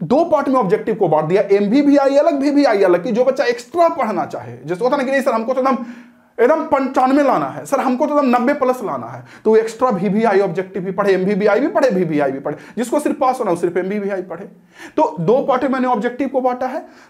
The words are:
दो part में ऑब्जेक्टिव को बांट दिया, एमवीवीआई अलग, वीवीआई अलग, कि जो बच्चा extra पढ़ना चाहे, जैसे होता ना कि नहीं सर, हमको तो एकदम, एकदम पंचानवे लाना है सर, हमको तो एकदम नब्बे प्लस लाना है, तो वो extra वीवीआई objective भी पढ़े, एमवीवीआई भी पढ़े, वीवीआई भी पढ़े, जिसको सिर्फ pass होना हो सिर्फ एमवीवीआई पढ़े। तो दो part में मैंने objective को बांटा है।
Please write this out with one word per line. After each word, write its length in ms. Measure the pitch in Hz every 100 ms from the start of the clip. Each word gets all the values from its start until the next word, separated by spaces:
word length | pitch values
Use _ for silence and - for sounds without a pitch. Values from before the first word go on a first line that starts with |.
दो 220 | 151 277
part 240 | 339 302 277
में 80 | 254
ऑब्जेक्टिव 380 | 190 214 233
को 140 | 214 185
बांट 160 | 151
दिया, 180 | 156 190
एमवीवीआई 720 | 202 202 202 262 294 277 269 277
अलग, 240 | 311 285
वीवीआई 420 | 277 285 269 208
अलग, 220 | 190 175
कि 80 | 247
जो 120 | 220
बच्चा 200 | 254 262
extra 440 | 240 240 - 349 339
पढ़ना 380 | 330 220 180 135
चाहे, 300 | 123 117 117
जैसे 200 | 143 175
होता 120 | 247 285
ना 60 |
कि 80 | 254
नहीं 120 | 269
सर, 100 | 262
हमको 220 | 226 226
तो 60 | 262
एकदम, 160 | 262 254 - - - _ _ -
एकदम 240 | 247 302
पंचानवे 580 | 302 277 262 262 254 277
लाना 240 | 285 196 139
है 200 | 143 -
सर, 140 | 269
हमको 260 | 247 254 302
तो 120 | 294
एकदम 180 | 262 240
नब्बे 160 | 240
प्लस 280 | 285 254 247
लाना 220 | 190 135 113
है, 180 | 127 - -
तो 60 | 214
वो 60 | 220
extra 320 | 220 - 254
वीवीआई 520 | 190 208 202 226 196
objective 420 | 196 165 185 202
भी 80 | 185
पढ़े, 220 | 180 196
एमवीवीआई 480 | 185 185 202 208 214
भी 80 | 294
पढ़े, 220 | 330 269
वीवीआई 420 | 185 170 147 143
भी 80 | 135
पढ़े, 160 | 151 147 - -
जिसको 240 | 240 294
सिर्फ 180 | 302 -
pass 200 | 254 254
होना 120 | 220
हो 60 | 170
सिर्फ 200 | 175 175
एमवीवीआई 460 | 185 208 196 190
पढ़े। 220 | 185 165 208 - _ - - -
तो 200 | 302 -
दो 220 | 165 254
part 200 | 269 254
में 80 | 277
मैंने 160 | 262 254
objective 420 | 240 233 240 269
को 120 | 262
बांटा 260 | 254 247 254
है। 200 | 302 - -